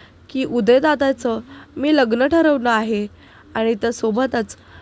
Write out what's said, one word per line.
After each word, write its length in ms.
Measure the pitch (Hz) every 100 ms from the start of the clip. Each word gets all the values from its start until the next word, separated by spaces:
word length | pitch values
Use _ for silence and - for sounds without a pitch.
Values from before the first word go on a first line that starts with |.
| - - -
की, 140 | 262
"उदय 360 | 262 240 208 254
दादाचं 600 | 311 285 269 269 247 226 240 - - -
मी 180 | 277 302
लग्न 320 | 240 233 269
ठरवलं 420 | 330 320 285 240
आहे." 380 | 226 220 208 208 - - - - 220
आणि 200 | 226 226
त्यासोबतच 800 | 233 240 226 214 262 247 214 - - -